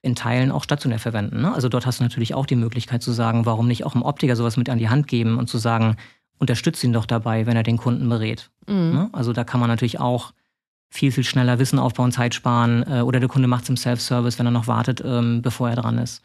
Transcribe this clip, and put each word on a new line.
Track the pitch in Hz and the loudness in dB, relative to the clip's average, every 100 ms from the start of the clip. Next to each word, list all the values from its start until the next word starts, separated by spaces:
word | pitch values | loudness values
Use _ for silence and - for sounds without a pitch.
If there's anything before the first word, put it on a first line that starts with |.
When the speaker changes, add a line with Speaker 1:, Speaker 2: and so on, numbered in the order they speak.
Speaker 1:
in | 139 120 | -2 -2
Teilen | 113 123 131 | 0 2 2
auch | 143 | 0
stationär | - 147 127 113 | -2 -2 0 -2
verwenden, | 117 113 104 110 | -4 -4 -4 -2
ne? | 165 | -2
Also | 233 127 | 0 0
dort | 123 127 | 0 -2
hast | 123 | 0
du | |
natürlich | 120 - 117 | -2 0 -4
auch | 135 139 | -4 0
die | 127 | 0
Möglichkeit | 113 117 - 120 | 0 -4 -4 -4
zu | 123 | -2
sagen, | 117 113 117 117 | 0 2 2 2
warum | 113 120 | 2 0
nicht | 117 143 | 0 -2
auch | |
einem | 123 | -2
Optiker | 143 143 143 117 | -2 0 0 2
sowas | 117 113 | 0 0
mit | 123 | 0
an | 117 | 0
die | 113 | 2
Hand | 135 143 | 2 2
geben | 123 113 117 | 0 2 0
und | 120 | 0
zu | 120 | -2
sagen, | 113 113 110 110 - _ _ _ | 0 2 2 0 -6 _ _ _
unterstützt | 135 117 - 160 | -2 0 0 0
ihn | 127 | 0
doch | 117 110 | 0 0
dabei, | 117 113 113 110 | -2 0 0 2
wenn | 117 | 2
er | |
den | 113 113 | 2 0
Kunden | 127 120 123 | 0 0 0
berät. | 117 110 113 - _ - | 0 -2 -6 -12 _ -4
Speaker 2:
Mhm. | 202 165 | 0 2
Speaker 1:
Ne? | 156 208 | 2 0
Also | - 120 | -2 -2
da | 117 113 | -2 -2
kann | 127 | 0
man | 120 | 2
natürlich | 117 120 - | 2 0 0
auch | 123 123 - _ _ _ _ _ _ | -2 -2 -4 _ _ _ _ _ _
viel, | - 139 | 0 0
viel | 131 | 2
schneller | 120 131 123 120 | 0 2 2 2
Wissen | 131 135 | 2 2
aufbauen, | 127 113 123 | 0 0 0
Zeit | 123 120 - | 2 -2 -2
sparen, | 123 120 117 117 123 | 0 2 4 2 2
äh, | 127 | 0
oder | 120 127 | 2 2
der | 123 | 2
Kunde | 139 127 | 2 2
macht's | 123 - | 0 -2
im | 127 | -2
Self-Service, | 127 120 - 123 120 - | -2 -2 -2 0 0 0
wenn | 120 | 0
er | |
noch | 120 113 | 0 0
wartet, | 117 117 123 - | 0 0 -2 -2
ähm, | 120 120 117 | 0 0 0
bevor | 120 - 120 | -2 -2 -2
er | 120 | -2
dran | 117 117 | -2 -2
ist. | 123 - | -4 -8